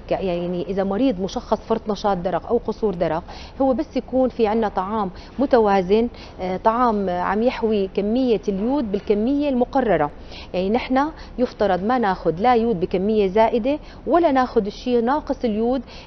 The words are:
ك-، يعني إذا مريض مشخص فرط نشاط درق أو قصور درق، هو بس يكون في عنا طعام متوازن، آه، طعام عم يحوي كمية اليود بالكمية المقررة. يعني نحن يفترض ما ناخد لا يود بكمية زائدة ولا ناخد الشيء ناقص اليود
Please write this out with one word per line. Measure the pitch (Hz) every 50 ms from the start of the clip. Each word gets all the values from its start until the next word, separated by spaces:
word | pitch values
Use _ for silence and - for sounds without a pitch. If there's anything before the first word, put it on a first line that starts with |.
| - -
ك-، |
يعني | 175 151 190 185 175 175 175 175 180 175 - -
إذا | 190 196 196
مريض | 196 196 214 262 269 220 175
مشخص | 196 - - 240 - - 220 -
فرط | - - 220 214 - 208
نشاط | 202 - - 208 196
درق | 180 170 190 175 160 -
أو | - 233 226 -
قصور | - 208 - 226 208 185
درق، | 170 180 160 156 170 - - - - - - - -
هو | 269 262
بس | 254 226 320 - -
يكون | 262 - - 240 262 254 247
في | - - 226
عنا | 202 220 226 214 202
طعام | - 196 185 196 220 220 196 180 - - - - - -
متوازن، | 277 277 269 233 220 202 196 196 180 180 202 220 233 233 - - - - - -
آه، | 185 185 185
طعام | 185 - 233 226 240 254 240 214 208 196 185
عم | 180 180 180 180 190 214
يحوي | 233 254 - - 233 214 220 202 190 190 -
كمية | 202 196 208 226 262 262 247 220 185 - 208
اليود | 196 185 208 247 277 302 247 202
بالكمية | 196 196 - - 208 208 220 254 285 285 294 285
المقررة. | 262 240 247 - - 269 254 220 180 147 147 147 - - - - - - - - -
يعني | 180 185 196
نحن | 220 254 - - 254 262 285 320 - - - - - -
يفترض | 247 - - - 214 196 180 175 190
ما | 220 254 254
ناخد | 226 196 185 - - 170 160 170
لا | 214 254 247
يود | 226 226 240 220 165
بكمية | 180 - - 180 190 214 220 214 202
زائدة | 190 180 220 220 - - 247 214 269 294 302 - - - - -
ولا | 208 285 349 339 302
ناخد | 269 262 254 247 - 233 196
الشيء | 208 - - - 254 247 240
ناقص | 226 233 180 311 - - 269 - -
اليود | 233 208 214 226 240 254 277 240 - - - -